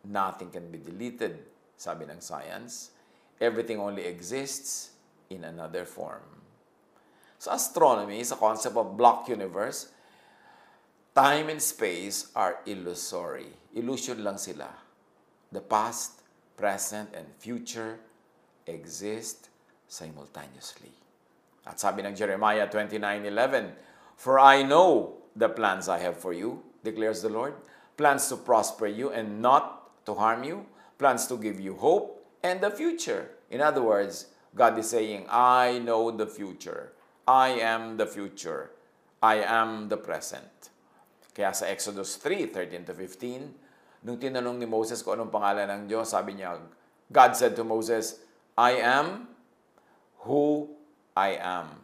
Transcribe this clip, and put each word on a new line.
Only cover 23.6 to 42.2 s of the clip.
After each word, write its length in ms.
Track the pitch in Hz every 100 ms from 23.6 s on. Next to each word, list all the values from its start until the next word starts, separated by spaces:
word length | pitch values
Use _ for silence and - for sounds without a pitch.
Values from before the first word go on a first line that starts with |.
| 98 - - - - _
"For 240 | 127 135
I 240 | 135 135
know 560 | 135 151 185 127 98 - -
the 160 | 107 113
plans 400 | 117 107 95 92
I 100 | 87
have 160 | 90 85
for 160 | 92 87
you," 260 | 110 131 - _
declares 400 | 113 107 110 101
the 80 | 107
Lord, 240 | 107 135 147 - - _ -
"plans 320 | 147 139 -
to 80 | 123
prosper 500 | - 113 104 - 107
you 240 | 104 -
and 300 | 113 107 104
not 480 | 120 143 - - - _
to 100 | -
harm 300 | 98 110 117
you, 240 | 135 196 202 - - _
plans 260 | 139 120 -
to 80 | 120
give 180 | 107 98
you 220 | 98 92
hope 420 | 123 196 - - - _
and 160 | 175 185
the 80 | 202
future." 600 | 208 330 339 - 98 - - _
In 160 | 123
other 180 | 151 143
words, 480 | 113 101 98 - - _ _
God 240 | - 120 110
is 160 | 107
saying, 360 | 117 107 104 92
"I 480 | 120 123 127 123 123
know 320 | 117 113 117
the 160 | 110 104
future. 640 | 107 98 90 - 73 - - _ _
I 320 | - 131 131 123
am 340 | 113 113 113 110
the 80 |
future. 720 | 104 - 101 - 82 73 71 - _ _ _ _
I 160 | 110 107
am 480 | 101 113 113 110 107
the 80 | 107
present." 720 | - 80 - - - _ - _ _ _ _ _ _
Kaya 240 | - 98 92
sa 140 | 90
Exodus 480 | 95 107 98 95 -